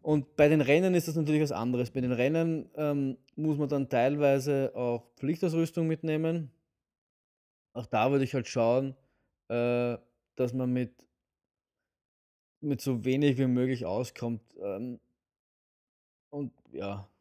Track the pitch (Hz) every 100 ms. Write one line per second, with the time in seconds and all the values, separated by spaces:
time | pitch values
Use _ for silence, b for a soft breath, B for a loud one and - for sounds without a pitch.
0 | - 151 135 - 147 156 135 151 185 180
1 | 165 160 151 151 151 98 120 123 123 135
2 | 123 120 127 160 165 160 - - 151 147
3 | 135 123 _ - 156 147 143 143 131 123
4 | 127 147 143 139 131 139 135 - 123 120
5 | - _ 135 156 180 160 165 - 160 160
6 | 160 156 160 170 143 _ _ _ _ _
7 | _ _ _ _ _ _ _ 117 107 113
8 | 120 139 131 135 117 123 117 123 135 131
9 | _ _ _ _ _ 117 120 120 123 117
10 | _ _ _ - 127 127 127 123 123 _
11 | _ _ _ _ _ _ _ _ _ _
12 | _ _ _ _ _ _ 151 135 - 123
13 | 107 131 147 127 131 123 127 127 92 101
14 | 123 - 117 117 _ - 101 98 123 120
15 | _ _ _ _ _ _ _ _ _ _
16 | _ _ _ 147 131 _ _ 64 98 101
17 | 98 _